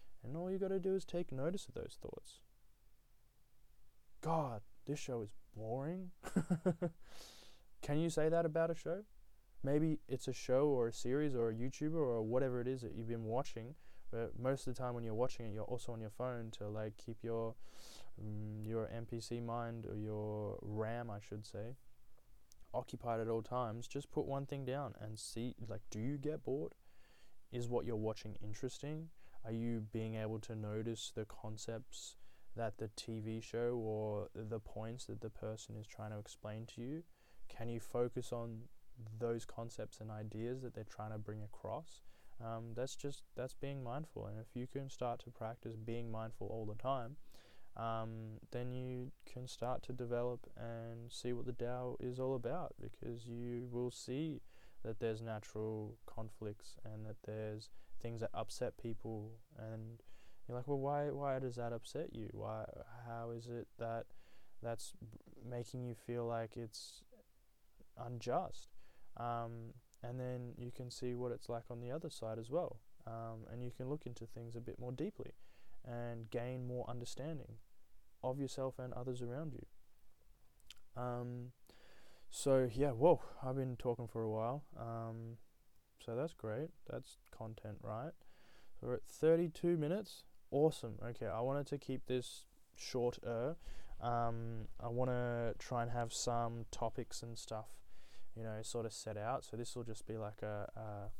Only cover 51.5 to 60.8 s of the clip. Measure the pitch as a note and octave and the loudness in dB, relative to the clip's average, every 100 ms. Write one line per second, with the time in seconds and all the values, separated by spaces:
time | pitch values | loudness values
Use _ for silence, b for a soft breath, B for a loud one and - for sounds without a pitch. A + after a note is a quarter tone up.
51.5 | A#2+ A#2+ B2 B2+ B2 B2+ B2+ C3 C3 A#2+ | 2 2 2 0 0 0 2 2 2 2
52.5 | E3+ - - A2 - - A#2 A#2 A#2+ A#2+ | 2 0 -4 -6 -4 -4 -4 -4 -2 0
53.5 | A#2+ B2 A#2+ B2 - - C3 D#3+ C3 - | -2 0 2 0 0 -2 0 2 0 -6
54.5 | B B B A2 A2 A2+ A2 A2+ G#2+ - | B B B -2 2 2 2 0 -4 -4
55.5 | A2 A2 A2 G#2+ A2+ - - G#2+ - G#2+ | -2 0 0 -2 -6 -6 -2 -2 -2 -4
56.5 | G#2 - - G#2+ G#2+ G#2+ G#2+ - G#2+ G#2+ | -4 -8 -6 -4 -4 -4 -4 -4 -2 -2
57.5 | G#2+ - b b b A#2 A2+ A2+ - A2 | -2 -4 b b b 2 0 0 2 0
58.5 | - B2 - A#2 A2+ A2+ A2 G#2+ A2+ - | 2 0 0 0 0 0 -2 -4 -10 -14
59.5 | - A2 A2+ A2+ A#2 b b b b - | -8 -6 -4 -6 -8 b b b b -2
60.5 | B2 C3 C#3 | 0 2 4